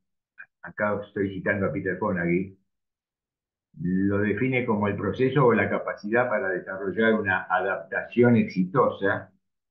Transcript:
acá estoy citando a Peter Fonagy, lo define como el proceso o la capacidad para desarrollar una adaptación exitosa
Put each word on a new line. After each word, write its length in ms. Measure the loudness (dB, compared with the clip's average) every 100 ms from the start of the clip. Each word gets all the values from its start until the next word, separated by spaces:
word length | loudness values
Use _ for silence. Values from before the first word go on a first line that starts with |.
| _ _ _ -20 -20 _
acá 400 | -14 -4 -2 -4
estoy 280 | -6 -4 -4
citando 320 | -4 -4 -2
a 60 | -2
Peter 260 | -2 -4 -4
Fonagy, 600 | -2 -2 0 0 -2 -12 _ _ _ _ _ _ _ _ _ _ _ -6
lo 380 | -2 0 2 2
define 460 | 0 0 0 0
como 220 | 0 0 0
el 80 | -2
proceso 480 | -4 0 2 4
o 80 | 4
la 160 | 4 2
capacidad 600 | -2 -4 -8 -2 0 2
para 200 | -2 -2
desarrollar 640 | -4 -6 -6 -4 2 2
una 320 | 2 0 -2 0
adaptación 840 | -2 0 -4 -6 -8 -2 4 6 6
exitosa 920 | 2 -2 0 2 0 0 -2 -2 -6 _ _ _ _